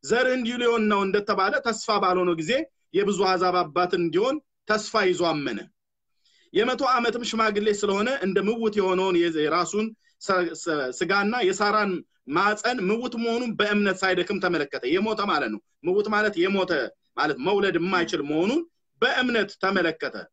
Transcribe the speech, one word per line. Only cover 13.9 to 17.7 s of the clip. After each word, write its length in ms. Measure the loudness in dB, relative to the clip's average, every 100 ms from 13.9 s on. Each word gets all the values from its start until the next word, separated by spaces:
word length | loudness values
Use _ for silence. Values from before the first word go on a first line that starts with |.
| 0
ሳይደክም 380 | 0 0 0 -2
ተመለከተ። 440 | 0 0 -2 -4 0
የሞተ 340 | 0 0 -2 0
ማለት 240 | 0 -2
ነው። 100 | -6 _ _
ምውት 240 | -2 0 2
ማለት 260 | 2 0 2
የሞተ 360 | 0 2 0 0 -2 -8 _ -4
ማለት 220 | -2 0
መውለድ 360 | 0 2 2